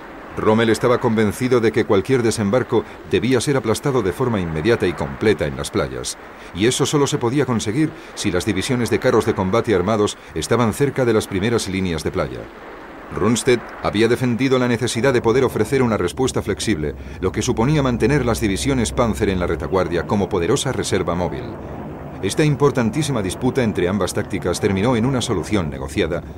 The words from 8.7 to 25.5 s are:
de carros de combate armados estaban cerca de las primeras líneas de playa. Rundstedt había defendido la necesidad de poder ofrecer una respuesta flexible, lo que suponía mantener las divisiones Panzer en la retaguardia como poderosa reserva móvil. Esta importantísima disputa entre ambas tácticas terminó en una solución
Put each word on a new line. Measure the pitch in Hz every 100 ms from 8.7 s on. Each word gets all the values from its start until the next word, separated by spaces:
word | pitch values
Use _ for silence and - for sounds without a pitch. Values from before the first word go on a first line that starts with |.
| 123 110
de | 98
carros | 131 120 107
de | 101
combate | 92 113 113 98
armados | 90 110 104 - -
estaban | - 78 117 117
cerca | - 143 135 123
de |
las | 110 101
primeras | 98 104 117 98
líneas | 95 92 80
de | 80
playa. | 82 73 60 - - - - - - - 76
Rundstedt | 98 120 - - - -
había | 82 90 113
defendido | 123 123 110 135 131
la | 123
necesidad | 117 120 117 131
de | 120
poder | 113 120
ofrecer | 123 113 104 135
una | 120 101
respuesta | 87 - 131 117
flexible, | 104 98 - 90 73 69 - 80
lo | 90
que | 98
suponía | 107 107 120 156
mantener | 135 117 113 143 120
las | 110
divisiones | 117 95 135 131 107
Panzer | - 120 92 101
en | 95
la | 85
retaguardia | 82 78 92 87 85 78
como | 104 92
poderosa | 95 85 135 135
reserva | 104 85 101 87
móvil. | 87 87 67 60 - - - - - - -
Esta | 98 -
importantísima | 151 139 143 131 113 147 147 127
disputa | 95 - 127 135
entre | 117 87 87
ambas | 101 90 -
tácticas | - 95 87 85
terminó | 107 95 110 120
en | 120
una | 131
solución | 110 95 76